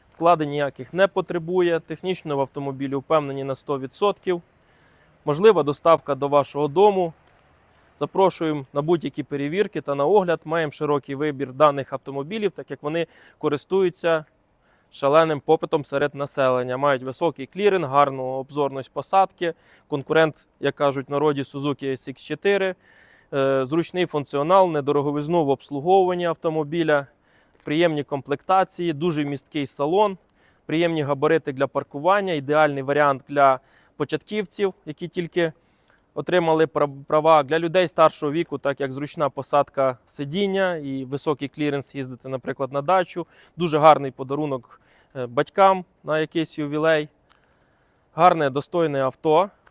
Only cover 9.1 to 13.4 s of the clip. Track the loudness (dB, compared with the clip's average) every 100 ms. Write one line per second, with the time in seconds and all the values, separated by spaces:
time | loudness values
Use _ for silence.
9.1 | -8 -8 -6 -4 -2 -2 -4 -4 -2 2
10.1 | 4 2 -2 -2 -4 -4 -4 -2 -2 -4
11.1 | -6 -4 -4 -8 2 2 2 -6 -10 -10
12.1 | -10 -8 -4 -4 -6 -12 -10 -4 -4 -4
13.1 | _ -20 _